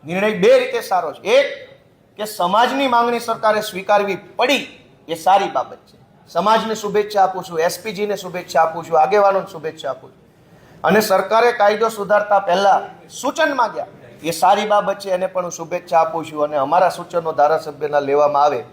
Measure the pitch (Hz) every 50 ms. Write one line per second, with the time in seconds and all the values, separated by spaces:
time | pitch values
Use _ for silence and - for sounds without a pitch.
0 | - 147 170 190 202 214 214 185 180 226 262 254 247 - - 233 214 - 196 180
1 | 175 151 135 - - 180 233 269 277 - - - - - - _ _ _ _ _
2 | _ _ _ - 208 208 - - 180 175 185 214 247 247 262 269 277 262 240 233
3 | 233 240 240 233 233 - 226 - - 220 214 214 - - 185 180 190 - 208 202
4 | 202 - 180 165 - - - - 226 285 285 240 - - - - _ _ _ _
5 | _ - 160 160 - 185 190 196 196 175 135 131 123 - - - _ _ _ _
6 | _ _ _ _ _ _ - 165 180 208 220 226 - 226 220 214 - 208 185 208
7 | 208 208 - 202 190 185 185 185 170 170 175 160 156 175 170 - - 220 202 180
8 | 208 208 202 - - 180 165 180 170 - - 165 160 160 160 170 165 147 165 160
9 | 151 - 196 208 196 196 196 190 175 - - 160 147 160 156 - - 139 131 -
10 | - 135 _ _ _ _ _ _ _ _ - - _ - - - - 160 185 214
11 | 214 214 196 190 190 - 214 226 233 240 233 - 208 208 214 208 226 226 220 214
12 | 202 180 208 208 202 - 208 196 196 - 175 190 196 196 180 - - - - -
13 | - - - - - 262 - 320 320 302 285 262 240 208 165 156 - - - -
14 | - - - - - 156 160 - 180 180 202 202 208 208 208 208 190 185 196 196
15 | - 196 185 180 185 185 185 185 175 175 165 - 165 156 170 175 - - 180 165
16 | 165 160 160 165 156 - 156 151 151 147 151 147 135 139 160 180 190 175 - -
17 | 175 - - 170 165 160 156 147 143 151 160 151 - 156 143 135 147 147 147 147
18 | 143 135 139 147 147 147 143 143 147 147 139 120 110 -